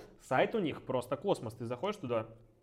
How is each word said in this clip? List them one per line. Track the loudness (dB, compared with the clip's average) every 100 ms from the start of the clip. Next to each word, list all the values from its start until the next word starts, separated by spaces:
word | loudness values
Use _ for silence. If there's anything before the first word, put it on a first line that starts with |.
| -10 -18
сайт | 0 4 4
у | 4
них | 0 -2
просто | -2 -2 0 -2
космос. | 2 0 0 -6
Ты | -6
заходишь | -2 -2 -4
туда, | 0 0 0 -10 -20 _